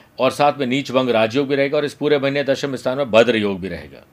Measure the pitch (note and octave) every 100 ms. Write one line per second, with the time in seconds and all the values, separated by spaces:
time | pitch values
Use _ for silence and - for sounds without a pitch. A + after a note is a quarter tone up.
0 | _ - B2+ - D3 C#3 B2+ C3+ C3+ B2
1 | B2+ A2 A2 B2 C#3 C#3 C#3 D3 C#3+ -
2 | D3 D3 C3+ C#3 C3+ C3 C#3+ B2+ C3 C3
3 | C3+ A2 A#2 A2+ G#2 F#2+ F#2 E2 D2+ -
4 | -